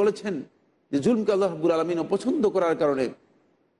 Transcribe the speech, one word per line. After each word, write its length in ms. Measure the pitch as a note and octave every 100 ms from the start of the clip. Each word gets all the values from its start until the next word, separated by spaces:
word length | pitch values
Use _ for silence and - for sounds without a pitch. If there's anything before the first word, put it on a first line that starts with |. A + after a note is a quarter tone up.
বলেছেন 320 | G#3 G3+ G#3 D#3+ - _ _ _ _
যে 60 | C#3+ D#3
জুলমকে 260 | A#3 G#3+ G3
আল্লাহ 140 | G3
রাব্বুল 240 | D#3+ E3 D#3+
আলামিন 240 | E3 F3 D#3
অপছন্দ 380 | G3 A3+ D#4 G3+ F#3+
করার 200 | F3 D3+
কারণে 240 | D3+ C3+ A#2+ - _ _ _ _ _ _